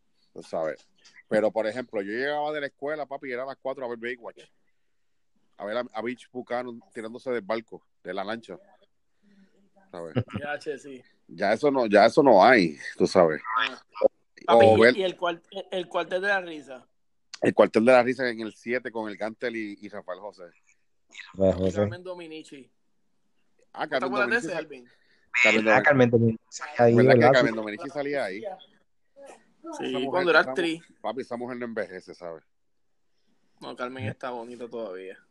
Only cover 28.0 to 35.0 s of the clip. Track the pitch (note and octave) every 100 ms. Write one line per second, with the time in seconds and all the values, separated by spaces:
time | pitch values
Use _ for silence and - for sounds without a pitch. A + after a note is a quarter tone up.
28 | C#3+ C#3+ G#2+ G2 G#2+ F2 _ _ _ _
29 | _ C#4 C#4 - _ _ E4 D#4 C3 C3
30 | C3+ F3+ F3+ D#3 C3 C3+ E3+ D#3+ - _
31 | G#2+ A#2+ A#2+ A#2+ B2 B2 A#2+ A2 F2+ F#2
32 | F2 E2 F2 D#2+ _ _ _ _ _ _
33 | _ _ _ _ _ _ C#3 B2+ B2+ C3
34 | G#2+ B2+ C3 B2 A#2 A#2+ A#2+ A#2+ G#2+ F#2